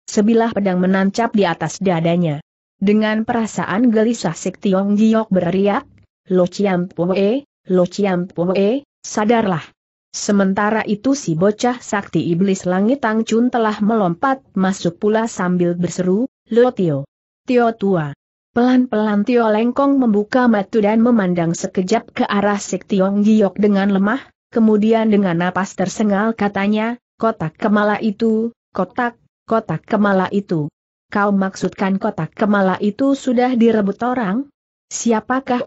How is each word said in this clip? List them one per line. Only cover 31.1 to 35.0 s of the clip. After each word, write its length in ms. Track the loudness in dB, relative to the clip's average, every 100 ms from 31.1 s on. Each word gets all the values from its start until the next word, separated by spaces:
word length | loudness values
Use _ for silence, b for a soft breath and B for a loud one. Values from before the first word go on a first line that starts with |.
| -2 0
maksudkan 640 | 0 -2 -4 -6 -4 -2 -2
kotak 400 | -4 -4 -8 -2
kemala 400 | 0 2 2 0
itu 320 | -2 -2 0 0
sudah 400 | -2 0 0 2
direbut 480 | 2 2 0 -2
orang? 480 | -4 -2 -2 -4 -6 _ _ _ -14
Siapakah 720 | -4